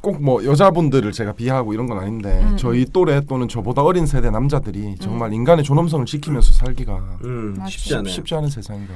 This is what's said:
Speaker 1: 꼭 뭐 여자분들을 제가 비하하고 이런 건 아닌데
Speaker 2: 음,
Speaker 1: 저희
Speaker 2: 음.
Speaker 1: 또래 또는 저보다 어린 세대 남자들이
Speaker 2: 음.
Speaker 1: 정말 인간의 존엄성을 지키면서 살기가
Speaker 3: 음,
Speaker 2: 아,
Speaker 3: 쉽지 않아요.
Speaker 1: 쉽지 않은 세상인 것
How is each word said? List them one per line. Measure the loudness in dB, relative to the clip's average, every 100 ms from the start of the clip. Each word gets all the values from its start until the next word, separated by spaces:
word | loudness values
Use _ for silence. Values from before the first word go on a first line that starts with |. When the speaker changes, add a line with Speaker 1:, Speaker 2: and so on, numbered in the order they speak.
Speaker 1:
꼭 | -6 -2
뭐 | 0 0
여자분들을 | 2 4 4 4 2 2 0
제가 | -4 -6
비하하고 | -4 -2 -2 -2
이런 | -4 -4
건 | -6
아닌데 | -6 -6 0 4
Speaker 2:
음, | 4 2
Speaker 1:
저희 | 0 0
Speaker 2:
음. | 2
Speaker 1:
또래 | 2 2 2
또는 | 0 -4 -4
저보다 | -4 -4 0
어린 | 2 2
세대 | 0 2 2
남자들이 | 2 0 0 -4 -8 -8
Speaker 2:
음. | -8
Speaker 1:
정말 | -8 -6 -4
인간의 | -2 2 4
존엄성을 | 4 2 2 -2
지키면서 | -4 -6 -6 4 8
살기가 | 8 6 0 -2 -4 -6 -8
Speaker 3:
음, | -8 -8 -8 -8
Speaker 2:
아, | -10
Speaker 3:
쉽지 | -8 -4
않아요. | -4 -4
Speaker 1:
쉽지 | -6 -6
않은 | -4 -4
세상인 | -6 -10 -12
것 | -12